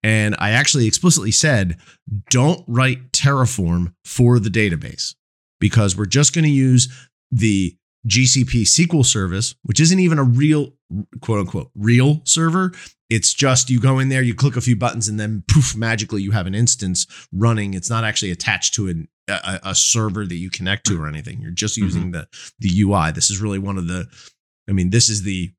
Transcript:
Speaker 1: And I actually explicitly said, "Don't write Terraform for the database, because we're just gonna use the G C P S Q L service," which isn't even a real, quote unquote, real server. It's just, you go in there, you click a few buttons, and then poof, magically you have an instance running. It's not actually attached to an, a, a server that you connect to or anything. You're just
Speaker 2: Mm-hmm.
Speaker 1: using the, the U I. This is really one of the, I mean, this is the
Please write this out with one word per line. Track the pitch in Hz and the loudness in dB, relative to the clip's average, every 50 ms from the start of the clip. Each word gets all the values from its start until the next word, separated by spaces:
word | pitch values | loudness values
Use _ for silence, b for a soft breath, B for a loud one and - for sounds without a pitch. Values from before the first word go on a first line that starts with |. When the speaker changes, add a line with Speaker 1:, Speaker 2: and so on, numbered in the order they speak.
Speaker 1:
And | - 110 110 110 107 107 104 - | 2 2 2 2 2 0 0 -2
I | 90 104 | 0 0
actually | 110 123 139 - - 143 120 107 | 2 2 2 2 2 2 2 2
explicitly | - - - 180 - - 98 110 | 0 2 2 2 2 2 0 0
said, | 107 - - 156 139 107 98 90 82 b b b b b _ - 104 101 - - | 0 2 2 2 2 2 2 0 -2 b b b b b _ -10 -10 -10 -4 0
"Don't | - 123 131 151 180 - - | 2 4 4 4 2 0 -4
write | - 117 123 131 131 131 - - - | -4 0 0 2 0 0 -4 -8 -6
Terraform | - - - 139 139 135 127 113 - - 92 82 85 87 87 87 - _ _ | -4 0 2 2 4 4 2 0 0 -2 0 0 0 0 0 -4 -6 _ _
for | - - - 120 120 123 120 | -10 0 2 4 6 6 4
the | 101 113 | 2 0
database, | 90 110 107 101 82 76 - - - - - - - _ _ _ _ _ _ _ _ _ | 0 0 0 0 0 -4 -6 -10 -10 -10 -10 -10 -12 _ _ _ _ _ _ _ _ _
because | - 107 - 113 104 98 90 | 0 2 4 4 2 2 0
we're | 95 104 | -2 -4
just | 90 - 139 147 - - | 0 2 2 2 2 2
gonna | 175 160 151 | 2 0 2
use | 143 135 131 131 127 123 117 B B B B B _ _ _ _ | 2 2 4 4 4 4 4 B B B B B _ _ _ _
the | - 104 104 110 101 95 92 85 - _ _ _ _ _ _ | -2 2 2 2 2 2 0 -2 -4 _ _ _ _ _ _
G | 113 98 120 131 | 0 2 2 2
C | 123 - 139 123 | 4 2 2 0
P | - - 120 | 0 0 0
S | 107 - - | 2 2 2
Q | - 180 170 | 2 2 2
L | 175 151 127 | 2 2 2
service," | - - 107 95 90 87 98 113 - - _ | 2 0 -2 -2 -4 -4 -4 -6 -6 -8 _
which | _ - 101 101 | _ -2 2 2
isn't | 156 165 185 190 | 4 4 4 4
even | 185 175 160 147 | 2 2 2 2
a | 139 | 2
real, | 127 117 127 147 156 156 151 143 127 _ _ _ _ 82 101 98 _ - 117 | 2 2 2 2 2 2 0 -2 -4 _ _ _ _ -10 -10 -10 _ -14 -14
quote | - - 113 101 | -6 -4 -4 -4
unquote, | 95 90 - 95 - _ _ | -4 -4 -6 -10 -10 _ _
real | 101 101 113 120 123 127 143 151 156 - | -2 2 4 4 6 4 4 2 0 0
server. | - - 160 165 165 160 185 185 180 175 B B B B _ _ _ | 0 0 2 2 0 0 0 -2 -2 -4 B B B B _ _ _
It's | 113 110 - - - | -2 0 0 -2 0
just, | - 139 135 131 123 - - | 2 2 2 2 2 2 2
you | 127 120 | 0 2
go | 107 135 135 131 | 4 2 2 2
in | 131 135 | 0 0
there, | 135 131 | 0 0
you | 131 120 107 | 0 0 0
click | 92 135 143 131 | 0 0 0 0
a | 123 | 0
few | 117 131 120 | 0 0 0
buttons, | 104 123 120 - 117 110 110 | 0 0 -4 -4 -4 -6 -4
and | 107 107 | -4 -4
then | 107 107 110 101 - - | -4 -4 -6 -6 -2 2
poof, | - 156 127 - - | 4 4 4 2 -2
magically | 107 113 113 113 107 113 - 113 101 | -4 -2 -2 -2 -2 -4 -4 -4 -4
you | 98 98 | -2 -2
have | 107 110 87 | -2 -2 -2
an | 92 95 | -2 0
instance | 107 117 117 - - 104 92 90 - - B B B B B | 0 0 0 0 -2 -2 -4 -4 -4 -4 B B B B B
running. | - 95 107 117 113 110 101 98 98 | -4 0 0 2 2 0 -2 -4 -6
It's | 92 87 - | -6 -6 -4
not | 120 113 113 | -4 -4 -4
actually | 107 107 - - 98 | -4 -4 -4 -4 -4
attached | 90 85 - - 101 90 - - - | -6 -4 -2 -2 -2 -2 -2 -4 -4
to | - 104 | -2 -4
an, | 92 87 80 80 - _ _ _ | -4 -4 -6 -8 -12 _ _ _
a, | - 101 87 - 92 95 95 - | -6 -6 -4 -4 -6 -8 -6 -6
a | 98 95 | -4 -2
server | - - - - 117 110 110 90 107 104 | 0 0 0 0 0 -2 -2 -4 -6 -6
that | 90 87 | -6 -6
you | 85 87 92 | -8 -8 -8
connect | - - 92 92 98 107 _ | -10 -6 -4 -4 -4 -2 _
to | - 101 82 | -4 -4 -2
or | 78 76 | -4 -8
anything. | 73 76 71 - 69 - | -8 -10 -12 -12 -14 -12
You're | - - | -12 -10
just | 87 - 107 104 - | -8 -6 -6 -4 -2
Speaker 2:
Mm-hmm. | 110 101 | -2 -2
Speaker 1:
using | 92 85 85 85 90 | -2 -2 -2 -4 -4
the, | 87 80 73 _ B B B B B _ | -8 -10 -12 _ B B B B B _
the | 113 98 | -2 0
U | 87 98 104 95 101 | 2 2 2 2 2
I. | 95 78 80 | 2 0 0
This | 76 - - - | -2 -2 -2 -2
is | 101 95 | -2 -4
really | 107 107 98 98 | -4 -4 -4 -6
one | 98 98 98 95 | -6 -6 -6 -6
of | 87 85 | -6 -6
the, | 90 90 92 120 B B B B B _ _ _ _ _ _ - | -6 -8 -8 -10 B B B B B _ _ _ _ _ _ -2
I | |
mean, | 98 95 90 90 | 0 0 0 2
this | 101 120 113 - | 2 2 2 2
is | 107 101 92 | -2 -4 -4
the | 101 95 92 90 87 _ | -4 -4 -4 -6 -8 _